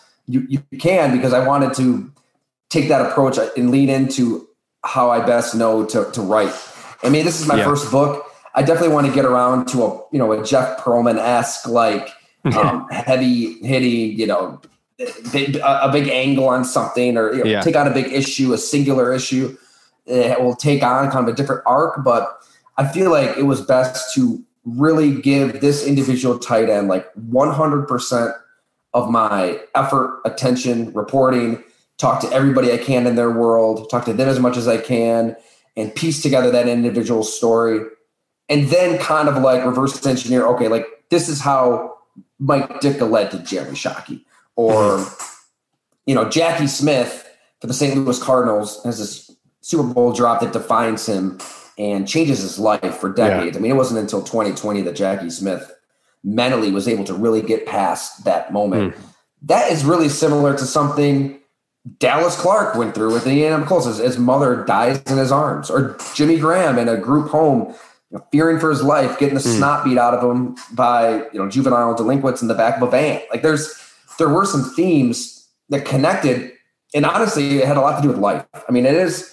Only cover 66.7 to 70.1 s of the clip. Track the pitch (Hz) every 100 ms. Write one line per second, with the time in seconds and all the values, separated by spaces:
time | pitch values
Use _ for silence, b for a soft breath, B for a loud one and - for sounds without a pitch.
66.7 | 120 117 113 113 147 147 151 160 127 107
67.7 | B B B _ 101 - 147 160 165 160
68.7 | 143 131 151 131 - 143 135 120 113 139
69.7 | 147 131 123 120